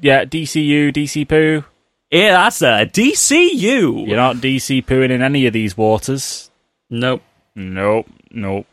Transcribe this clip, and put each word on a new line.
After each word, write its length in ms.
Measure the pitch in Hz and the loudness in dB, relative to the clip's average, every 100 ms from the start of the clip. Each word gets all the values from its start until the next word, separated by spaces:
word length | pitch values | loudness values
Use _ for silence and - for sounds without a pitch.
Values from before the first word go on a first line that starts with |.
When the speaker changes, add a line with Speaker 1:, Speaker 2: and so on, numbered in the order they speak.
Speaker 1:
yeah, 220 | 139 135 | 2 2
D 200 | 131 160 151 | 0 -6 -4
C 160 | 156 | -2
U, 280 | 147 147 147 | 0 2 0
D 140 | 143 147 | -2 -4
C 180 | 156 | -6
poo? 400 | 143 156 156 156 - _ _ _ _ | 0 2 2 0 -6 _ _ _ _
Speaker 2:
Yeah, 220 | 165 214 | 2 4
that's 280 | 180 214 - | 4 2 2
a 260 | 131 107 110 | 2 2 0
D 280 | - 262 | 0 0
C 400 | 427 - 302 359 | 0 2 2 2
U. 440 | 294 202 262 156 110 | 2 0 2 0 -2
Speaker 1:
You're 120 | 104 107 | -2 0
not 240 | 127 120 | 0 0
D 180 | 131 131 | -2 -2
C 240 | - 131 | -2 -4
pooing 280 | - 131 131 | 0 0 2
in 120 | 127 | 0
any 240 | 131 143 123 | 0 0 0
of 60 | |
these 240 | 110 107 95 | 0 -4 0
waters. 720 | 107 110 - 135 - - - _ _ _ _ | 0 2 -2 -6 -6 -12 -16 _ _ _ _
Speaker 2:
Nope. 320 | 117 127 131 - _ _ | -4 -2 -4 -8 _ _
Speaker 1:
Nope. 540 | 104 92 95 101 113 - _ _ | -14 -10 -4 -2 -2 -4 _ _
Nope. 340 | 113 101 98 - | -10 -8 -8 -10